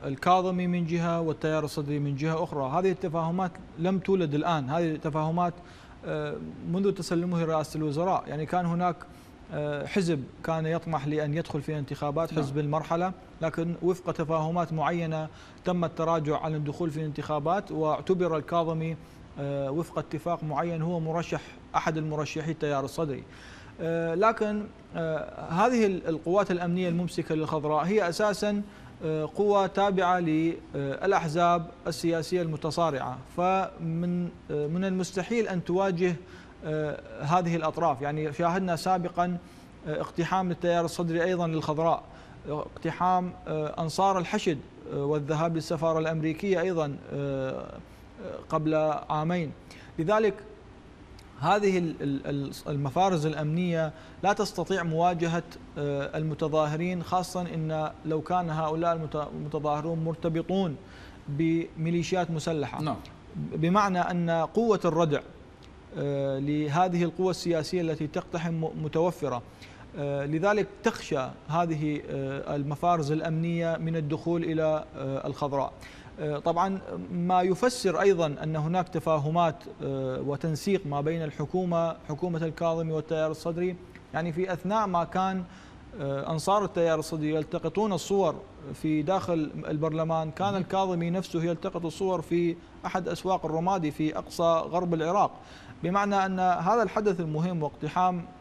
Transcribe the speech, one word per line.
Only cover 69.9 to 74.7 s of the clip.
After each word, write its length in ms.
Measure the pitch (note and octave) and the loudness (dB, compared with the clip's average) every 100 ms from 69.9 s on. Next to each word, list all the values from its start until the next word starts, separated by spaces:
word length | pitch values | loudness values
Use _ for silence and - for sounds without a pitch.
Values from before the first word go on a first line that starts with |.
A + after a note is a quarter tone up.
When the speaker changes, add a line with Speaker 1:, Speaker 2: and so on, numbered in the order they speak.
| E3+ | -6
Speaker 1:
آه، 280 | C#3+ C#3 C#3+ | -2 -2 0
لذلك 400 | D#3+ G3 G#3+ F#3+ - | 2 4 4 2 0
تخشى 460 | A#3 - - D3 C3 C3+ - | -2 0 -2 -2 -2 -8 -2
هذه، 540 | D#3+ F3 D#3 D3+ D3 D3 | 0 2 2 0 -2 -4
آه، 460 | C#3+ C3+ C#3 - D3 | -4 -4 -4 -2 -2
المفارز 560 | C#3+ D3 F3 E3+ C#3+ | -2 0 2 4 2
الأمنية 640 | D#3 E3 D#3+ E3 E3+ E3 E3 | 0 0 0 0 0 0 0
من 200 | D#3+ E3 | -2 -2
الدخول 480 | D3 D#3+ E3+ E3+ | -2 -2 0 0
إلى، 400 | E3 D#3+ D#3 | 0 2 2